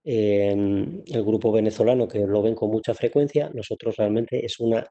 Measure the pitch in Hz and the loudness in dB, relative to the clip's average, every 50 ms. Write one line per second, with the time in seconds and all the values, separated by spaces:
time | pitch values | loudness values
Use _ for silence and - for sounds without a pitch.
0 | - 165 123 110 107 104 104 101 101 101 101 101 101 101 101 98 101 - 170 196 | -8 -4 0 2 2 4 4 4 2 2 2 2 2 0 0 0 -2 -4 -6 -10
1 | - - 160 120 104 104 110 107 - 113 107 113 107 107 104 - 113 110 127 127 | -10 -6 -4 -2 0 0 0 2 2 2 2 2 2 2 2 2 2 2 4 2
2 | 117 - - 107 101 98 101 107 104 110 113 110 117 107 110 110 110 - 113 - | 0 0 0 -2 0 2 2 2 2 2 0 0 -2 -2 -2 -2 -2 -2 -4 -2
3 | - 117 - 143 147 143 - 147 147 147 - 117 107 - 113 - - 117 104 - | 0 0 2 2 2 2 2 0 -2 -2 -6 -10 -8 -8 -8 -6 -4 -4 -2 0
4 | 107 104 104 113 117 113 - 127 131 117 - - 117 113 113 113 117 - | 0 0 0 0 -2 -2 -4 -4 -4 -4 -6 -2 0 0 0 0 -2 -6